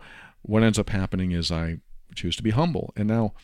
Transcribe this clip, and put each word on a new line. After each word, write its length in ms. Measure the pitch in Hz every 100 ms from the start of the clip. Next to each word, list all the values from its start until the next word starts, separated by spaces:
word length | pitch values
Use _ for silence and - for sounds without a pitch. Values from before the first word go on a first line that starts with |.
| - - - _
what 220 | - 107
ends 160 | 113 107
up 100 | 101
happening 420 | 98 95 92 92
is 200 | 87 80
I 280 | 82 82 82 - - - -
choose 200 | 87 -
to 80 |
be 80 | 110
humble. 420 | 110 170 - - -
And 120 | 104
now 260 | 113 107 -